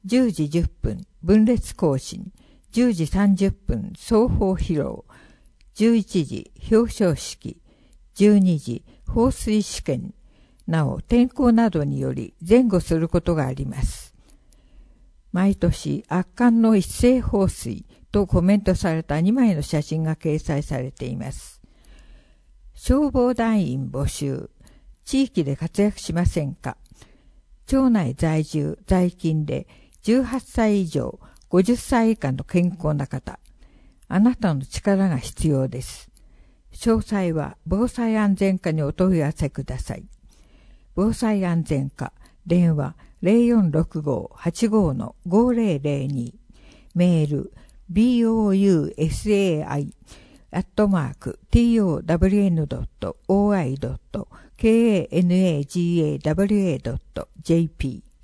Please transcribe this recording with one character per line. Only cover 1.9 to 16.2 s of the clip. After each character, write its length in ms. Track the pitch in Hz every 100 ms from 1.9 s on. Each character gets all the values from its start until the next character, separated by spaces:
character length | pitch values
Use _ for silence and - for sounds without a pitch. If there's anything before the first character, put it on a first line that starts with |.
| 131
進、 360 | - - 185 - _ _ _
十 200 | - 247
時 140 | 185 156
三 300 | 190 202 190
十 160 | 196
分、 400 | - - 226 - -
奏 320 | - 226 247
法 260 | - 196
披 200 | 185 -
露、 300 | 156 - - - - - _ _ _ - -
十 180 | 220
一 300 | 233 190 190
時、 260 | 143 110 - - -
表 220 | 220 233
彰 240 | - 190
式、 480 | 143 - - - - _ _ _ - _ -
十 240 | 202 208
二 180 | 185 160
時、 260 | 135 117 _ - -
放 240 | 233 247
水 320 | - - 214
試 220 | 202 -
験。 300 | - 135 190 - _ _ _ _ -
な 200 | 160 143
お、 140 | -
天 280 | - 240 247
候 220 | - 254
な 180 | 233 233
ど 140 | 170
に 160 | 143 139
よ 160 | 135
り 200 | 131 113 _ 170
前 160 | 233
後 140 | 247 185
す 180 | - 165
る 120 | 160
こ 120 | 175
と 140 | 170
が 120 | 165 131
あ 60 |
り 140 | 135 139
ま 160 | -
す。 320 | 120 - - _ _ - _ _ _ - - _ _ _ _
毎 240 | 180 196 196
年、 480 | 170 - 147 143 -
圧 240 | 175